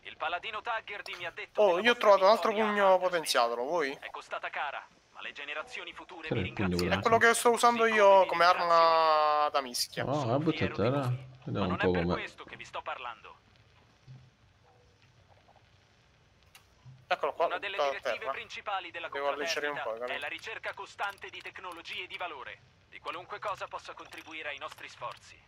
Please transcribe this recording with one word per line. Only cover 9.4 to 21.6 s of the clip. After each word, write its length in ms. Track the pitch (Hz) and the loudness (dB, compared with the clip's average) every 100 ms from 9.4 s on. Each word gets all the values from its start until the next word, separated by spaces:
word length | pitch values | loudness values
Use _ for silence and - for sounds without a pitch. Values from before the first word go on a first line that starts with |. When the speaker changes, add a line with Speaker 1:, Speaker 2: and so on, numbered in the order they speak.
Speaker 1:
io, 60 | 147 | 4
Speaker 2:
da 120 | 147 | 2
mischia. 420 | 127 123 - - 117 | -2 -6 -6 -4 -2
Speaker 3:
No, 80 | |
Speaker 1:
sono 220 | 147 123 131 | 0 0 2
Speaker 3:
è 40 | |
buttata 180 | 160 - | 0 0
Speaker 1:
fiero 180 | 92 - | -2 0
di 60 | |
Speaker 3:
terra. 180 | 107 143 127 | 0 0 -2
Speaker 1:
voi. 180 | 127 - - - | -4 -8 -16 -8
Speaker 3:
Vediamo 120 | 117 | -2
Speaker 1:
Ma 20 | |
Speaker 3:
un 60 | 95 | -2
Speaker 1:
non 100 | 90 | 0
Speaker 3:
po' 120 | 98 | 2
Speaker 1:
è 20 | |
per 100 | 90 | 2
Speaker 3:
com'è. 100 | 85 | 0
Speaker 1:
questo 300 | 85 - - 147 | -2 -6 -14 -18
che 100 | - | -16
vi 100 | 120 | -12
sto 160 | 175 | -10
parlando. 540 | 160 147 123 110 92 78 _ _ _ _ _ _ - - - _ _ _ _ _ _ _ _ _ _ _ _ _ _ _ _ _ _ _ _ _ _ - _ _ - - _ | -10 -10 -10 -14 -20 -20 _ _ _ _ _ _ -20 -20 -20 _ _ _ _ _ _ _ _ _ _ _ _ _ _ _ _ _ _ _ _ _ _ -20 _ _ -20 -20 _
Speaker 2:
Eccolo 240 | 180 147 | -2 -2
qua, 120 | - 160 | -2 -2
Speaker 1:
Una 120 | 175 | -2
delle 180 | 196 196 | -6 -2
Speaker 2:
buttato 120 | 143 | -2
a 100 | 120 | -2
Speaker 1:
direttive 200 | 131 110 | -4 -6
Speaker 2:
terra. 120 | 131 | -6
Speaker 1:
principali 600 | 143 220 226 220 196 175 | -8 -10 -12 -8 -8 -8
della 160 | 170 165 | -12 -10
Speaker 2:
Devo 200 | 139 143 | -4 -4
alleggerire 380 | 135 147 156 147 | -4 -4 -4 -4
un 40 | 147 | -6
Speaker 1:
confraternita 80 | |
Speaker 2:
po', 160 | 127 113 | -8 -8
capito? 180 | 123 143 | -8 -8
Speaker 1:
è 20 | |
la 80 | 147 | -8
ricerca 400 | 160 - 220 214 | -10 -12 -12 -12
costante 560 | - 180 - 202 196 196 | -12 -16 -8 -10 -8 -16
di 120 | 180 | -16
tecnologie 640 | 185 - | -16 -14